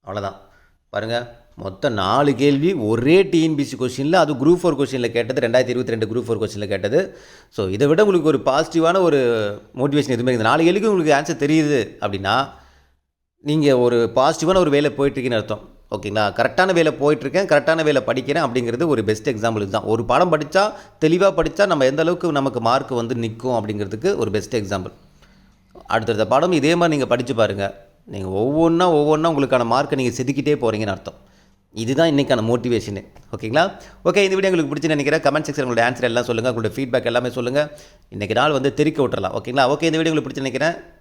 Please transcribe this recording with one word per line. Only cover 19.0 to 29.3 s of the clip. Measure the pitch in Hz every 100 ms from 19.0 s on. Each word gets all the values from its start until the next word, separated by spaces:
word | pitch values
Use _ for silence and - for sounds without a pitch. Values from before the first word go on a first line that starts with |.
பெஸ்ட் | 104 107 143
எக்ஸாம்பிள் | 113 117 110
இதுதான். | 98 107
ஒரு | 104 113
பாடம் | 120 127 180
படிச்சா, | 156 151 190 208 208 - _
தெளிவா | 156 175 196
படிச்சா | 170 156 -
நம்ம | 202 160
எந்த | 131 147
அளவுக்கு | 160 175 175
நமக்கு | 147 135 123
மார்க் | 117 131 139
வந்து | 123 117
நிக்கும் | 120 113 113 127 117
அப்படிங்கிறதுக்கு | 104 104 98 110 175 196
ஒரு | 107
பெஸ்ட் | 104 95
எக்ஸாம்பிள். | 120 95 98 90 - _ _ _ _ _ _ _ -
அடுத்தடுத்த | - 113 113 107 107
பாடம் | 127 180
இதே | 165 143
மாதிரி | 175 170
நீங்க | 147
படிச்சு | 127 123 127
பாருங்க. | 113 104 98 98 - - _
நீங்க | - 101 95
ஒவ்வொன்னா, | 95 120 151 165 165 180
ஒவ்வொன்னா | 151 147 156 170